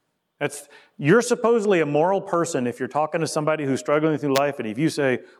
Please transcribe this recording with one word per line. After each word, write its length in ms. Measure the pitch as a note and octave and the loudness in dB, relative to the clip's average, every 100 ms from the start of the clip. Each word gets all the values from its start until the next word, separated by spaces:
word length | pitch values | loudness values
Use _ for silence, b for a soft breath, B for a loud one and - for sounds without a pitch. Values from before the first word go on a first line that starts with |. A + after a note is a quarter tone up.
| _ _ _ - | _ _ _ -8
That's, 280 | D3 - - b b b | -8 -8 -20 b b b
you're 240 | C#3+ A3+ | 4 4
supposedly 580 | A#3 A#3+ A3 A#3 G#3 F3+ | 4 0 2 2 2 2
a 60 | D3 | 2
moral 340 | D3 E3+ G3 | 2 2 0
person 460 | F#3+ F3 D#3+ C#3+ B2 | -2 -2 0 -2 -4
if 140 | A#2 | -4
you're 80 | B2 | -4
talking 320 | C#3+ D#3 E3+ | -2 -2 -2
to 80 | D3+ | -4
somebody 360 | D#3+ D3+ D#3 | -2 -2 -2
who's 140 | C#3 C3 | 0 -2
struggling 400 | - D3+ D#3 D3+ | 0 2 2 0
through 160 | D3 | 0
life, 240 | C3+ C#3+ C#3 | 0 0 -2
and 80 | A2+ | -6
if 120 | G#2+ | -2
you 100 | D#3 | -2
say, 320 | D3+ C3+ B2 b b | 0 0 0 b b